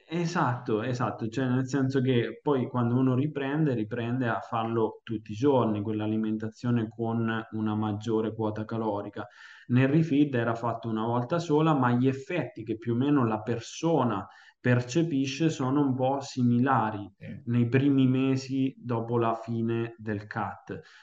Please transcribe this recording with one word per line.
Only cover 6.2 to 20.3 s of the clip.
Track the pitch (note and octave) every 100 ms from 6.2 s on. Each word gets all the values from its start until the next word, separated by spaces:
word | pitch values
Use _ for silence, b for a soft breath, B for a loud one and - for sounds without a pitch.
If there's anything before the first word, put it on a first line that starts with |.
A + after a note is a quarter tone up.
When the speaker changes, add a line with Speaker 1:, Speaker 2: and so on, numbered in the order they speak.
| A2 G#2+ A2 - B2 A#2+ G#2+
Speaker 1:
con | A2 A2+ A2+ A2+ A2+ -
una | A2 A2 G#2+
maggiore | G#2+ G#2 A#2 A2 A2
quota | A2 G#2+ G#2
calorica. | A2 A2+ A2 G2+ G#2 A2 - B B B -
Nel | B2+ C3
refeed | D#3+ D#3+ C#3 D3
era | B2 A#2 A2+
fatto | A#2+ A2+ A2+
una | A2 A2+
volta | A#2+ B2 E3+
sola, | D#3+ D3 D#3+
ma | D3 B2+
gli | A#2+ C3
effetti | B2+ - F3 B2+ -
che | A2 G#2+
più | A#2
o | A#2+
meno | C#3 D3 A2+
la | A2
persona | G#2+ A2+ - - E3 D#3 A#2+ G2 G2 B B _
percepisce | B2+ A#2+ - E3 E3 C3+ C3+ - E3
sono | - C3 C#3+
un | C#3
po' | B2 C3 C#3
similari | B2+ C3 B2 A#2+ C3+ B2+ G#2+ G#2 G2 -
Speaker 2:
Sì. | G#2+ G#2 -
Speaker 1:
nei | A#2+ A#2+
primi | C3 C#3+ C3+ C3
mesi | C3 C3+ C3 C3 C3+ C3 -
dopo | A#2+ A#2+ A#2 A#2+
la | A2+ A2+
fine | - A#2 A2+ A#2 A#2 -
del | A2 G#2
cut. | G#2+